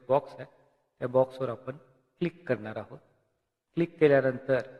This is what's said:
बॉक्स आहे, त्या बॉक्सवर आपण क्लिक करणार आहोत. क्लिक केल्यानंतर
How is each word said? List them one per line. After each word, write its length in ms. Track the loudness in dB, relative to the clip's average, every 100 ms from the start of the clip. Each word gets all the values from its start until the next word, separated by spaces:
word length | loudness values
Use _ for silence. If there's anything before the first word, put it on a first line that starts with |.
| 0
बॉक्स 240 | 0 0
आहे, 120 | -16 -18 _ _ _ _ -10
त्या 100 | 0
बॉक्सवर 400 | 2 2 -2 -8
आपण 280 | -8 -12 -16 _ _ _ -6
क्लिक 300 | -6 -6 -4
करणार 280 | -4 -4 -12
आहोत. 220 | -12 -18 _ _ _ _ _ _ _
क्लिक 240 | -4 -2 4
केल्यानंतर 640 | 6 6 2 -2 -2 -2 -2 -16